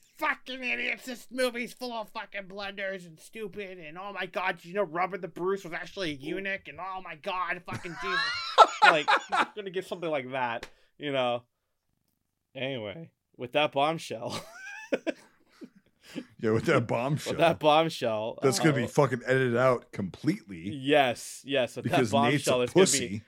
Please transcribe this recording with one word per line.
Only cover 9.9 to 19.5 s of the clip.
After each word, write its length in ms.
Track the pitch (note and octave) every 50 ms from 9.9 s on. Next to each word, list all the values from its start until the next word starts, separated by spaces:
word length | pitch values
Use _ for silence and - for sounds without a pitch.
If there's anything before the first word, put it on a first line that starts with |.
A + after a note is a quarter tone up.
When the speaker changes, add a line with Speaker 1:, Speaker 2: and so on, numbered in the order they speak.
| G#3 F3 E3+ D#3+
Speaker 1:
like 220 | D3+ C#3 B2 B2+
that, 360 | C3+ C3 B2 A#2+ A2+ A#2+ - - - _ _ _ _
you 140 | - C#3+ D3 C3+
know? 300 | C3+ B2 B2 A#2+ A#2+ A#2+ _ _ _ _ _ _ _ _ _ _ _ _ _ _ _ _ _ _ _ _ _ -
Anyway, 560 | B2 A#2+ C3+ C3+ A#2+ G#2+ G2+ F2+ E3 E3 - _ _ _ _ _
with 140 | - B2+ B2 -
that 180 | D3 D3+ D3
bombshell. 720 | - C#3 C#3+ D#3 E3 D#3+ - - A2+ - - A#2+ - - - - E5+ F#5 G5 G#5 G#5 A5 A5 A5+
<laughs> 120 | - - - - - - - - _ _ _ _ _ - - - _ - _ _ _ _ _ - - - - - _ -
Speaker 2:
Yeah, 120 | A#2 A2
with 140 | A2 A2+ -
that 200 | E3 D3 B2+ A#2+
bombshell. 460 | A2 B2+ A#2 B2 C#3 D3+ B2 - - -
Speaker 1:
With 60 | -
that 200 | E3+ E3 E3 -
bombshell, 800 | D3+ D3+ D3+ D#3+ E3 E3 D#3+ - C3 A#2 A2 G#2+ A2 A#2+ - - C#3+
Speaker 2:
That's 160 | C3+ B2 -
gonna 140 | - D#3+ C#3
be 100 | B2+ A2+
Speaker 1:
uh, 40 |
Speaker 2:
fucking 340 | - - D#3 C#3+ B2 B2+ A#2+ -
edited 300 | B2+ C3 C3 C3 B2